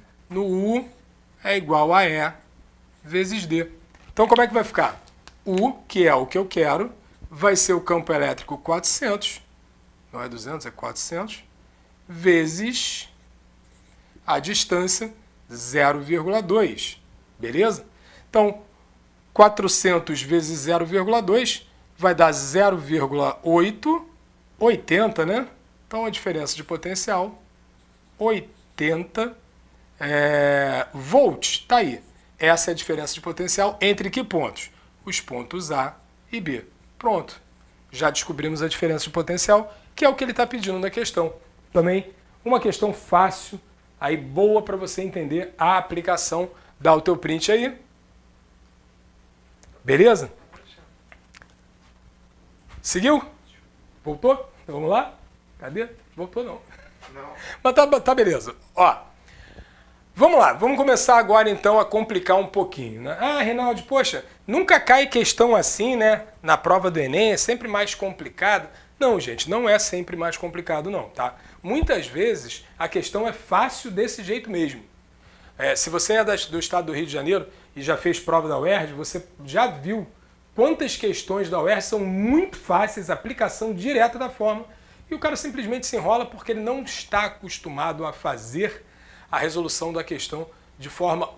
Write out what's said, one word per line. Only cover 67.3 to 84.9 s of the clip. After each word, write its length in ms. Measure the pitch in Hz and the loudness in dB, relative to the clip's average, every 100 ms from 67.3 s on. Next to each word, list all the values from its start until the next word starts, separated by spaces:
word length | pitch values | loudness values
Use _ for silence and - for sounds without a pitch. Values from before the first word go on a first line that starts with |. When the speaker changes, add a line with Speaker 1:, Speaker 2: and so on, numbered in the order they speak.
Speaker 1:
é 40 | 185 | 2
sempre 320 | - 240 233 | -2 -4 -4
mais 260 | 208 202 | -4 -4
complicado." 720 | - 196 185 - - 196 196 - - - - | -4 -8 -8 -14 -2 0 0 -2 -18 -14 0
Não, 200 | 262 196 | 2 2
gente, 320 | 127 117 151 | -2 -6 -4
não 180 | 220 233 | -2 2
é 100 | 208 | 2
sempre 380 | - 180 175 175 | 2 -4 -6 -6
mais 200 | 170 160 | -6 -6
complicado 540 | 175 175 170 151 175 | -10 -10 -6 -6 -4
não, 180 | 190 110 | -8 -8
tá? 240 | - 123 - - - | -6 -6 -8 -20 -14
Muitas 440 | 175 285 - 214 127 | -4 0 2 0 -2
vezes 580 | 143 226 - 117 - - - | -2 -2 -2 -8 -16 -16 -8
a 100 | 170 | -4
questão 380 | 180 175 208 226 | -4 -4 -4 -4
é 60 | |
fácil 580 | - - 190 254 - 240 | -6 -2 0 0 -4 -8
desse 320 | 185 226 - | -4 -4 -4
jeito 280 | 185 240 240 | -6 -8 -4
mesmo. 320 | 175 151 120 - _ _ _ _ - - - | -4 -4 -6 -18 _ _ _ _ -20 -20 -4
É, 160 | 135 | -2
se 160 | 139 165 | 0 0
você 240 | 170 190 | -2 2
é 100 | 220 | 2
da, 100 | 214 | 2
do 240 | 196 - 165 | 0 -4 -6
estado 280 | - 175 160 | -2 -4 -2
do 60 | |
Rio 140 | 147 160 | -6 -6
de 60 | |
Janeiro 340 | 147 147 196 - - _ | -4 -2 -2 -2 -16 _
e 80 | 139 | -8
já 140 | 139 156 | -4 -2
fez 240 | 175 170 | 0 -2
prova 280 | - 165 156 | 0 0 0
da 100 | 139 | -2
uerj, 340 | 160 202 151 | 0 0 -2
você 340 | 143 151 175 - - | -8 -10 -10 -12 -20
já 220 | 139 175 247 | -4 0 0
viu 400 | 147 156 220 175 - _ _ _ | -2 -6 -6 -8 -16 _ _ _
quantas 420 | - 277 311 277 - | 2 2 2 -4 -4
questões 540 | 208 - - 196 175 | -4 -4 -4 -4 -2
da 100 | 175 | 0
uerj 220 | 165 202 | 0 0
são 160 | - 214 | 0 -4
muito 580 | 190 190 220 302 381 - | -2 -2 2 2 0 -4
fáceis, 540 | - 180 214 220 170 | 0 0 0 -4 -6
aplicação 640 | 156 226 262 208 - 220 | -6 -6 -4 -4 -4 -6
direta 440 | 180 240 262 233 240 | -4 0 2 2 0
da 120 | 254 | -8
fórmula, 380 | - 214 214 233 - - | -2 -2 -2 -8 -20 -20